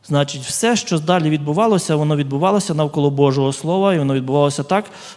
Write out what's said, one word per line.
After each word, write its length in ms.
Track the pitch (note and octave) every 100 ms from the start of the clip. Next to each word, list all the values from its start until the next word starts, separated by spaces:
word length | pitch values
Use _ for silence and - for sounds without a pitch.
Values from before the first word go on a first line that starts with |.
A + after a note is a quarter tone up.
| -
Значить, 360 | D3 C#3+ C#3+
все, 340 | B2+ - A3+ A#3+
що 240 | - E3
далі 300 | D#3 F3+ D#3
відбувалося, 640 | D3+ D3 D#3 A3+ G3 - D3+
воно 200 | D3+ D3+
відбувалося 580 | C#3 C#3 F3+ G3+ F#3
навколо 380 | D#3 D3+ D3+ C#3+
Божого 420 | C#3 C#3+ C3+ C3+
Слова, 400 | C#3 D#3 F#3 G3
і 60 | F3
воно 140 | C#3
відбувалося 500 | C3+ B2+ C#3+ C#3+ C#3
так, 220 | C#3 F#3+ G#3 - -